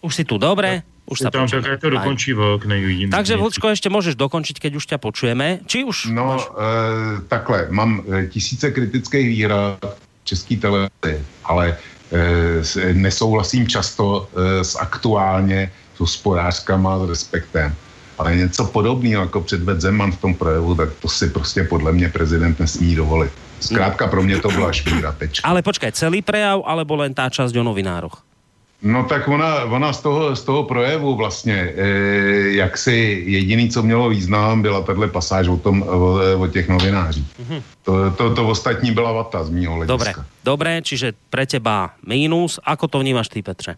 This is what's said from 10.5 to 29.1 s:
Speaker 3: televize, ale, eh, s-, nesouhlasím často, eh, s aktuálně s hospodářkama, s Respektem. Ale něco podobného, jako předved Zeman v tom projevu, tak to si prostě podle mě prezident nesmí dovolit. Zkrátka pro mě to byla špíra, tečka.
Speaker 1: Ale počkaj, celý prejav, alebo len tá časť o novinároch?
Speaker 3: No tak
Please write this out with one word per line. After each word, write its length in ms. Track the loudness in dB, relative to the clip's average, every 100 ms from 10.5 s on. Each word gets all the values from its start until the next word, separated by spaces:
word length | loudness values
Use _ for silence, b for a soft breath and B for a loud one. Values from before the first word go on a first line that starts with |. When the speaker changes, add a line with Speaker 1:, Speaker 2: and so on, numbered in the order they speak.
| -2
Speaker 3:
televize, 560 | 0 0 -2 _ -4 -4 -6 -12
ale, 300 | -2 0 2 -2 B B -4
eh, 480 | 0 2 2 2 0
s-, 160 | 0 -2 2
nesouhlasím 720 | 4 2 2 2 2 2 2 2
často, 640 | 0 -2 -2 0 0 -4
eh, 320 | -2 0 2
s 140 | 0 -4
aktuálně 960 | -4 -2 0 2 2 2 2 2 -2 B B -4
s 40 |
hospodářkama, 1000 | -4 -2 0 2 0 -2 0 2 2 2
s 60 | -2
Respektem. 640 | -4 -4 -6 -4 -2 -2 -4 -10 -20 -20
Ale 220 | -6 0 2
něco 280 | 2 0 0
podobného, 560 | 2 2 2 2 2 0
jako 140 | -2
předved 400 | -2 -2 0 0
Zeman 320 | 2 2 2
v 60 | 0
tom 120 | 0
projevu, 400 | 0 0 2 2
tak 140 | 2 0 -4
to 60 | -6
si 180 | -2 -2
prostě 380 | -2 -2 -2
podle 280 | 0 0 2
mě 160 | 2 2
prezident 520 | 0 0 2 2 2
nesmí 340 | 0 2 2
dovolit. 380 | 2 2 2 0 -4 -20 -10
Zkrátka 460 | -2 0 0 0 0
pro 160 | 2
mě 160 | 2 2
to 100 | 2
byla 240 | 0 0
špíra, 400 | 0 0 0 -2
tečka. 360 | -6 -6 -4 0
Speaker 1:
Ale 120 | 2
počkaj, 320 | 0 -2 -4
celý 300 | -2 0 0
prejav, 400 | 0 0 2 0
alebo 320 | -2 -4 -2 -2
len 160 | -2
tá 160 | -2 -4
časť 240 | 0 0 0
o 80 | 0
novinároch? 640 | 0 -2 -4 -8 -14 _ _ _ _ _ _
Speaker 3:
No 240 | 0 2
tak 240 | 2